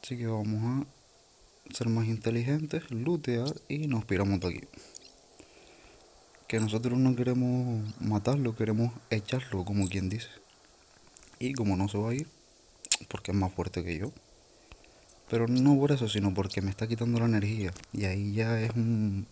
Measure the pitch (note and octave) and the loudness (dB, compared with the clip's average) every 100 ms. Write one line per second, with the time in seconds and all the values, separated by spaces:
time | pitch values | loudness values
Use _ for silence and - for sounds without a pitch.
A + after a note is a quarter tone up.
0 | - B2 A#2 A2 G#2+ G#2+ A#2 C3 C#3 - | -8 -6 -2 -2 -2 -2 0 -2 -4 -12
1 | - - - - - - - - A2+ A2+ | -20 -20 -20 -20 -20 -20 -8 -4 0 0
2 | A2+ A2+ A2+ A#2 A#2+ D3+ D3+ - - A2+ | 0 0 0 0 0 -2 -2 -6 -4 -4
3 | C3+ E3+ C#3 A#2+ C3 - - C#3+ D3+ A#2 | -2 -2 0 -2 -2 -4 -6 -4 0 -2
4 | - F#2+ G2 G2 F2+ D#2+ - - - - | 0 0 2 2 -2 -6 -12 -20 -16 -16
5 | - - - - - - - - - - | -18 -20 -20 -20 -20 -20 -20 -20 -20 -20
6 | - - - - - A2+ A2 A2 A#2+ B2 | -20 -20 -20 -20 -2 0 0 0 0 4
7 | C3 A#2+ B2 B2 B2 B2 B2 A2+ G#2+ - | 4 4 2 2 2 2 0 -2 -4 -4
8 | G#2+ G#2+ G#2 C#3+ B2 A2 A2 G#2+ A#2 A#2 | 0 2 2 2 0 0 0 2 0 -2
9 | - A2 G2+ B2+ B2+ F#2+ F#2 G2+ F#2 F#2+ | -4 -4 -2 -4 -2 -4 0 0 2 0
10 | F#2+ G#2+ - - - - - - - - | -2 -4 -8 -18 -20 -20 -20 -20 -20 -20
11 | - - - - B2+ C3+ G#2 F#2 G2 G2+ | -20 -20 -20 -6 -4 0 2 2 0 0
12 | A2 B2+ D#3+ - - - - - - - | -2 -4 -8 -18 -20 -20 -20 -12 2 2
13 | - - - G2 F#2 - F2+ F2+ E2+ E2 | 2 -8 -2 0 0 -2 -4 -4 -4 -4
14 | A2+ - - - - - - - - - | -6 -10 -20 -20 -20 -20 -20 -20 -20 -20
15 | - - - A2+ A#2 B2 C3+ C#3 C#3 C#3 | -20 -20 -4 0 2 4 6 6 6 2
16 | A2+ G#2+ G2 F#2 G2 - G2 G2+ A2+ A#2 | 2 2 2 2 0 0 -2 -2 -2 0
17 | A#2+ A#2 A#2 A2 G2+ A2 F#2+ - - G2+ | 0 2 4 2 2 0 -4 -6 -8 -4
18 | G2 F#2+ G#2 G#2 A2+ A2+ A2+ A#2 A2+ A2+ | -2 0 -2 0 0 0 0 0 2 2
19 | G#2+ G2 G#2+ | 2 -2 -6